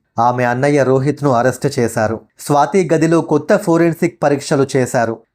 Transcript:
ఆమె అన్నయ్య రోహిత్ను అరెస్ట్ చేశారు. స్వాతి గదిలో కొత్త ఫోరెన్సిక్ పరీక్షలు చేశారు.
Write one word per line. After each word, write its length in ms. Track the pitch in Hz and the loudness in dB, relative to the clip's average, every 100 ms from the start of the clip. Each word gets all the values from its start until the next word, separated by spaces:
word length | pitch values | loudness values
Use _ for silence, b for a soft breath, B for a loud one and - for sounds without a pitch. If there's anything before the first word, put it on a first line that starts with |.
| _ - | _ -2
ఆమె 240 | 120 123 | 0 0
అన్నయ్య 400 | 120 123 143 147 | -2 0 0 2
రోహిత్ను 480 | 127 131 143 143 143 | 2 2 0 -2 0
అరెస్ట్ 480 | 120 123 123 139 131 | 0 0 -2 -4 -2
చేశారు. 400 | 117 117 107 110 - - | -2 -2 -4 -4 -12 -12
స్వాతి 500 | - 143 147 196 165 | -2 0 2 0 0
గదిలో 280 | 160 160 165 | 0 2 0
కొత్త 360 | 165 151 151 202 | 0 -2 0 0
ఫోరెన్సిక్ 680 | - 165 170 160 170 - | 2 2 2 0 -4 -2
పరీక్షలు 440 | 151 143 - 143 135 135 | -2 -2 0 -2 0 0
చేశారు. 420 | 120 131 113 113 _ | 0 0 -2 -4 _